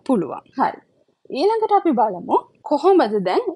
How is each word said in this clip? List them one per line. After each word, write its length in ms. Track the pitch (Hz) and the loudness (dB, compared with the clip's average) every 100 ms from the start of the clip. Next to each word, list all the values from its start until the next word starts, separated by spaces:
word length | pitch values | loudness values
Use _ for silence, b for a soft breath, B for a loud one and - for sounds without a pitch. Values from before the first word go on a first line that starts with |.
පුළුවන්. 420 | - 233 139 104 - | -2 -2 -2 -8 -12
හරි. 260 | - 202 - _ _ _ _ - | -4 -4 -4 _ _ _ _ -10
ඊළඟට 420 | 254 392 453 427 | -2 0 0 0
අපි 200 | 403 349 | 0 2
බලමු 440 | 240 220 180 - - - _ | 0 0 -2 -2 -2 -2 _
කොහොමද 540 | - 294 349 370 226 208 | -4 0 4 4 4 0
දැන් 260 | 180 294 480 | 0 -2 -2